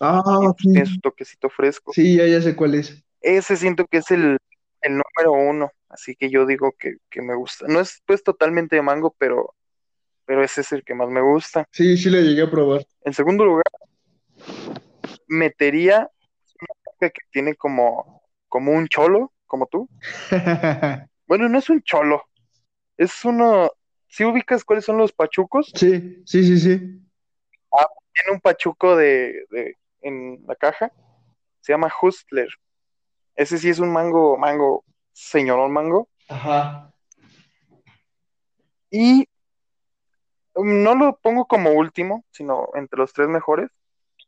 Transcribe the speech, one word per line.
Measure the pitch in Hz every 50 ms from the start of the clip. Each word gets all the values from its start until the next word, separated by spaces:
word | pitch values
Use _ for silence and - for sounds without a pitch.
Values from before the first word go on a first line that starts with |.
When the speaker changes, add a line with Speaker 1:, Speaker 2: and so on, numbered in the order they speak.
Speaker 1:
Ah, | 135 151 175 185 190
Speaker 2:
Y, | 196 196 196 196
pues, | 190 180 -
Speaker 1:
sí. | 190 190 190
Speaker 2:
tiene | 180 -
su | 190 185 185
toquecito | - - - - 131 - - - - 135
fresco. | - - 135 139 147 - _ - -
Speaker 1:
Sí, | 170 160 180 175 170
ya, | 170
ya | 170 170 165
sé | 165 165 156
cuál | 156 160 147 143
es. | 147 143 143 - - _ _ _ _
Speaker 2:
Ese | - 175 185 196 185 - 196
siento | 165 175 185 175 170 175 -
que | - 160
es | 160 - 185
el, | 175 160 147 139 135 _ _ _ _ _ _ _ -
el | - 143 139
número | 139 - - - 165 165 160 143
uno, | 139 143 143 147 151 143 143 _ _ _ _
así | - - - 131 127
que | - 139 131
yo | 131 131 131
digo | 131 139 131 135 135 - _
que, | - 131 131 - _ _
que | - -
me | 123 123 123
gusta. | 123 127 - - - -
No | 151 156 170
es, | 190 - - _ _
pues, | - 196 202 -
totalmente | - 160 - 160 160 170 170 165 156 165
de | 151 143
mango, | 143 143 151 160 160 _ -
pero, | 139 127 123 123 - - _ _ _ _ _ _ _ _ _ _ _ _ _ _ _
pero | - 135 139 135
ese | 131 - 147
es | 139 -
el | 151 135 -
que | - 123
más | 123 123 123
me | 127 131
gusta. | 131 139 147 160 - - - 165 151 _ _
Speaker 1:
Sí, | - 170 180 180
sí | 180 180 190
lo | 185 185
llegué | 165 156 147 151 160
a | 156
probar. | 160 156 147 139 139 143 143 _ _ _ -
Speaker 2:
En | 147 139
segundo | - 143 165 190 208 214
lugar, | 196 165 160 - - _ - - _ _ _ _ _ _ _ _ _ _ _ - - - - - - - - _ _ _ _ - - - - _
metería | - 156 165 165 151 - - 147 143 143 160 175 185 202 220 262 - _ _ _ _ _ _ _ _ _ _
una | - - - _ _
marca | - - - 185 160
que | - - - _ -
tiene | 135 139 151 151
como, | _ - 143 135 123 120 117 117 120 - _ _ _ _ _ _ _ _ -
como | - 127 135 143 151
un | 160 165 151
cholo, | - 151 151 170 190 214 254 - _ _ _
como | - - 135 131
tú. | - - 185 254 - _ _ - - - - - -
Speaker 1:
<laughs> | 190 180 175 175 170 160 - 160 143 - 214 185 175 143 - _ _ _ _
Speaker 2:
Bueno, | - 170 202 233 233
no | 233 269
es | 269 -
un | 320 294 -
cholo, | - - 151 151 147 147 - - _ _ _ _ _ _ _ _ _ _ _ _ _ _ -
es | 175 185 - - -
uno, | 240 240 233 233 233 214 190 170 151 - _ _ _ _ _ _ _
¿sí | _ - 214
ubicas | 233 226 247 - - 247 214 -
cuáles | - 214 214 208
son | - 214 220
los | 220 208
pachucos? | - - 160 156 - - 190 - - 277 302 - -
Speaker 1:
Sí, | - 180 180 185 175 175 180 180 - -
sí, | - - 185 185
sí, | 180 180 170
sí. | 160 185 185 190 180 185 185 - _ _ _ _ _ _ _ _ _ _ _ _ _ - -
Speaker 2:
Ah, | 139 151 - - - _ _ -
tiene | 170 180 190 196
un | 185
pachuco | - 190 165 - - 175 160 - 185 180 180
de, | 165 151 143 135 127 127 120 - - - -
de, | 107 120 - - - _ _ _ _ _ -
en | 139 135 131 127 127 127 - _
la | - 131
caja, | - - 147 - - 214 247 _ _ _ _ _ _ _ _ _ _ _ _ _ _ _
se | - 143
llama | 156 160 156 - -
Hustler. | - 185 185 - _ - 139 131 120 - - _ _ _ _ _ _ _ _ _ _ _ _ _ _ _ -
Ese | - 143 143 170
sí | 165 160 175
es | 165 165
un | 180 175
mango, | 170 165 165 170 165 170 160 151 135
mango, | 127 139 147 147 147 143 139 - - _ _ _ _ _ _ _
señorón | - - - - 151 135 131 123 127 131 139 143
mango. | 151 151 160 170 202 240 _ _ _ _ -
Speaker 1:
Ajá. | 147 127 127 151 147 143 147 147 147 - - _ _ _ _ _ _ _ _ _ _ _ _ _ _ _ _ _ _ _ _ _ _ _ _ _ _ _ _ _ _ _ _ _ _ _ _ _ _ _ _ -
Speaker 2:
Y, | 196 214 233 247 254 269 269 _ _ _ _ _ _ _ _ _ _ _ _ _ _ _ _ _ _ _ _ _ _ _ _ _ -
mm, | 180 202 208 202 202 208
no | 214 247
lo | 262 294 285 277 _
pongo | - 226 233 247 240
como | - 240 214 175 156 151
último, | 156 160 160 - - 175 190 208 233 - _
sino | _ - 147 143 262 143 - - -
entre | 143 139 131 - 131
los | 131 135 -
tres | 143 147 151
mejores. | 165 165 160 - 156 165 254 269 _ _ _ _ _ _ _ _ _ _ _